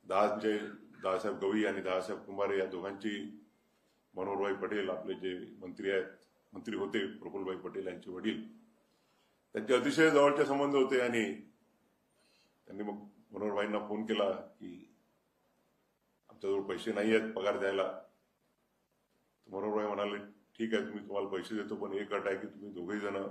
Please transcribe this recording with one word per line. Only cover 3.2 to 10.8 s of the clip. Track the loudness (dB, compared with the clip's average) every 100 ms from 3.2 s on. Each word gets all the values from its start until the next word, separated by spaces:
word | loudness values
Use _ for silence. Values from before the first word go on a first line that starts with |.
| -8 -12 -20 _ _ _ _ _ _
मनोहरभाई | -6 -4 0 0
पटेल | 0 -2 -2 -2
आपले | -4 -4
जे | -4 -4 -6 -10 -12
मंत्री | -14 -4 0
आहेत, | 0 0 -12 _ _ _
मंत्री | -12 -6 -4
होते | -2 -2 -2
प्रफुल्लभाई | -6 -10 -6 -6 -6
पटेल | -6 -6 -6
यांचे | -8 -10
वडील, | -4 -4 -4 -8 -18 _ _ _ _ _ _ _ _ _
त्यांचे | -8 4
अतिशय | 4 4 6 8
जवळचे | 10 8 6 4
संबंध | 4 4
होते. | 4